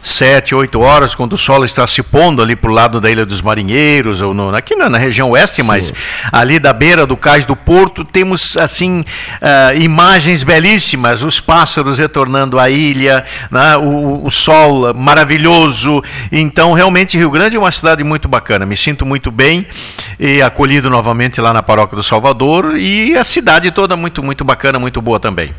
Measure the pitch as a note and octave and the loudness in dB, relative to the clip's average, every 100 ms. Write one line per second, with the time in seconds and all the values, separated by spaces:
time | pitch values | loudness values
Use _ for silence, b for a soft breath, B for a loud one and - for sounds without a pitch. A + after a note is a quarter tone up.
0 | - - C3 C3+ - C3+ C3+ A2+ B2 D3 | -2 0 4 2 2 -2 -2 0 4 4
1 | C#3 - A#2+ C3+ - C#3 B2+ - B2 - | 2 -2 -4 -2 2 2 2 -2 -2 -2
2 | B2 C#3+ E3+ C#3 A2+ A#2 A2+ A2 A#2 A2+ | 0 2 2 2 0 0 0 2 2 2
3 | A2 A2+ G#2+ G2 F#2 G#2+ G2 A#2 D3+ D3 | 0 0 -2 -4 -4 -4 -2 0 2 0
4 | A2+ F#2+ G2 G2 G2 G#2 - G#4+ D4 A#2 | 0 -2 -2 -2 -2 -4 -4 -2 0 0
5 | C3 A#2 C3 A#2+ G3 - A#2+ G2+ F2 B1+ | 0 0 2 2 2 0 -2 -2 -2 -8
6 | B B B A#2+ B2 D#3+ C#3+ A#2 D3 F3 | B B B 0 2 2 2 2 2 2
7 | C#3 B2+ D3+ D3 C3+ C#3 - F3 F#3+ - | 2 0 2 2 2 -4 2 4 4 0
8 | D#3+ F#3+ F#3+ F3+ - E3+ D#3+ - F#3 F3+ | -4 -2 -2 -2 -2 -2 -2 -2 -2 -2
9 | D#3 B B B - C#3 C3 C#3 E3 D#3 | -6 B B B 2 4 4 4 2 4
10 | F3 F#3+ D#3 F3 C3 D#3+ F3 G#3+ - C3+ | 4 4 2 0 2 2 2 2 0 -2
11 | A#2+ A#2 D3 - - E3 D#3+ - C#3 C3+ | -2 -2 -2 -4 0 2 2 0 -2 -2
12 | D3+ D3+ C3 C3+ C3+ B2+ B2+ C#3 D3+ C3+ | -2 -2 -2 -2 0 2 2 2 0 0
13 | C3+ C3+ B2+ B A#2 B2 D3 D3+ D3 D3 | 0 0 -2 B -4 2 4 2 0 -2
14 | D3 C#3+ C#3+ - - D#3 D3+ C#3 B2 A#2+ | -2 -4 -4 -2 2 4 4 4 0 0
15 | C3 D3+ D3 D3+ D#3 E3+ D#3 A#2 B2+ D3 | 2 2 2 2 2 4 2 0 -2 -2
16 | - C#3 A2 D3+ D#3 C3+ E3+ E3+ F#3+ F3+ | -4 -12 -6 -2 -2 0 2 4 2 2
17 | F#3 E3+ E3 C#3+ G#3 A3 F#3+ - D#3+ D#3 | 0 0 0 2 0 0 -2 0 0 0
18 | D3 D3+ - B2+ - G#2 G2 G2+ - C#3+ | 0 -4 -2 -4 0 -2 -2 -4 -4 -4
19 | C3+ C#3 B2+ A2+ C3+ E3+ G3+ B B B | -6 -4 -4 0 0 0 -4 B B B
20 | B G2+ C#3+ C#3 C3 - C#3 C#3+ C3 B2+ | B -8 -2 2 0 0 0 2 2 0
21 | A2+ A#2 B2 B2 A#2 A2+ G#2+ G#2+ G#2 G#2 | 0 -2 -2 -2 0 0 0 0 0 -2
22 | G#2 A2 B2+ B2 C3+ E3 D#3+ D#3 F#3+ G3+ | -2 0 0 0 0 0 -2 -2 -2 -2
23 | A3 E4 B3 - A3+ E3 F3+ E3+ G3 F3 | 0 0 0 -2 2 2 2 -2 -2 -2
24 | E3+ E3 C#3 C#3 C3 B2+ C#3 C3+ B2 B2 | -4 -6 -8 -6 -4 -2 0 -2 -4 -6
25 | A2+ A2 A2 F#2 D#2 | -2 -2 -2 -6 -8